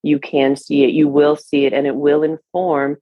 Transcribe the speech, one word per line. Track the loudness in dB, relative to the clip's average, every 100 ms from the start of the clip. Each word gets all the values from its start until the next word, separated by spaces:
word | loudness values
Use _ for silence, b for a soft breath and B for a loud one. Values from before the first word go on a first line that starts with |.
you | -2 -4
can | -2 0 0 0
see | -2 0
it, | 2
you | 2 2
will | 2 2 0
see | -2 0 0
it, |
and | 0 -2
it | -2
will | 0 0
inform | 0 -6 _ -6 -2 -2 -2 -6